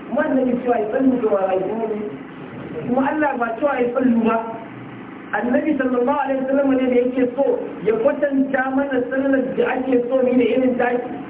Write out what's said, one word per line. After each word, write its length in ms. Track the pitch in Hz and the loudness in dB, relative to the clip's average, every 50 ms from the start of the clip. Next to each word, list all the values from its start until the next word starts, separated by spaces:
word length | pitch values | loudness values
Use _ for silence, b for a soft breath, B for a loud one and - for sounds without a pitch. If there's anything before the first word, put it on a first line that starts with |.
| - | -10
Kuma 180 | - 220 277 | -4 -2 -2
Annabi 320 | 302 311 277 262 254 247 233 | 0 2 2 2 2 2 0
cewa 220 | 240 - 247 233 | -2 0 0 0
ya 120 | 220 208 - | 0 0 -2
san 160 | 233 269 269 | 0 2 2
mutum 280 | 262 247 233 214 214 202 | 4 2 2 2 2 2
a 80 | 196 | 2
rayuwa 460 | 185 190 185 190 185 196 214 226 226 214 | 2 2 0 0 0 -2 -4 -4 -4 -4
ne. 120 | 214 214 214 - - - - - - - - - - - - - - - | -4 -4 -6 -8 -8 -10 -14 -14 -14 -14 -14 -14 -14 -12 -12 -10 -10 -8
Kuma 220 | - 247 240 254 269 | -4 -2 0 2 2
Allah 280 | 285 302 311 302 285 262 | 0 0 0 0 0 0
ba 140 | 247 233 226 226 | 0 -2 -4 -2
cewa 200 | 226 302 285 277 | -2 0 0 0
ya 120 | 254 247 240 | 2 0 0
sallu 300 | 240 269 262 247 233 226 | 0 2 2 4 4 4
ba. 160 | 214 220 226 226 233 - - - - - - - - - - - - - - - - - | 2 2 2 0 -2 -4 -8 -10 -12 -14 -14 -14 -14 -14 -14 -14 -16 -16 -16 -16 -12 -6
Annabi 420 | - 208 220 240 247 294 302 311 277 | -4 -4 -2 2 0 2 2 2 0
sallallahu 460 | 262 262 247 247 240 240 262 285 294 | 0 0 0 2 2 2 2 2 0
alaihi 200 | 269 269 269 269 | 0 0 0 -2
wasallam 280 | 262 262 277 277 277 269 | 0 0 0 2 2 4
ne 160 | 262 254 254 | 2 2 2
da 100 | 247 240 | 2 2
yake 280 | 240 247 254 - 269 247 - | 2 2 2 2 2 0 0
so 160 | - 277 277 240 202 - - - - - | 2 0 2 2 2 0 -2 -8 -10 -4
ya 160 | 165 208 226 | 0 0 0
kwatanta 680 | 220 226 285 294 - 294 285 269 269 262 - - 262 254 269 | 4 2 2 2 2 0 0 2 2 0 2 0 -2 -2 0
mana 320 | 262 269 277 277 269 247 | 0 0 0 0 0 -2
sallar 380 | 247 - 269 269 277 277 269 247 - - | -2 0 -2 -2 0 2 2 2 0 -2
da 160 | - - 240 | 0 0 0
ake 300 | 240 262 269 262 262 254 240 240 | 0 0 -2 -2 2 2 2 2
so 120 | 240 262 | 2 0
mu 120 | 262 247 247 | 2 2 4
yi 80 | 247 | 4
da 100 | 247 240 | 4 4
irin 300 | 214 247 262 254 254 233 | 4 2 2 2 2 2
taki. 400 | - 247 240 247 240 - - - - - - | 2 0 0 0 -2 -4 -4 -8 -10 -10 -12